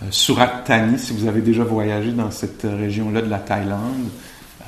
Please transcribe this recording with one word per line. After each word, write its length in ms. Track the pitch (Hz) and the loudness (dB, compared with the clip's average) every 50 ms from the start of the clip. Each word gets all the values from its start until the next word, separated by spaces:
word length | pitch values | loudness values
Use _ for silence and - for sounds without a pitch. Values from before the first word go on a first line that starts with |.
| 104 | -8
euh, 40 | 101 | -4
Surat 520 | 95 - - - 135 113 123 123 127 123 120 | 0 2 2 4 4 6 4 4 2 0 0
Thani, 340 | - 123 110 110 110 120 123 | 2 4 4 4 4 2 2
si 160 | - - 117 | 0 -2 -4
vous 120 | 104 107 | -2 0
avez 140 | 113 104 113 | 0 2 2
déjà 240 | 104 113 117 117 120 | 4 4 4 4 2
voyagé 480 | 113 113 110 104 104 104 104 104 117 120 | 2 2 0 0 0 0 0 0 0 0
dans 180 | 117 110 104 | 0 -2 -2
cette 320 | - - - 104 - - - | -4 -6 -6 -8 -6 -4 -4
région-là 580 | 110 104 101 107 104 101 107 110 107 104 113 110 | -4 -2 -2 -2 -2 -2 -2 -2 0 0 0 0
de 80 | 110 | 0
la 80 | 107 98 | -2 -2
Thaïlande, 680 | 98 - 104 101 98 98 98 101 110 120 135 131 123 110 - - - - - - - - - - - | -2 -2 -2 -2 -2 -2 -2 -4 -4 -4 -4 -4 -6 -6 -8 -12 -16 -18 -20 -20 -20 -20 -20 -18 -14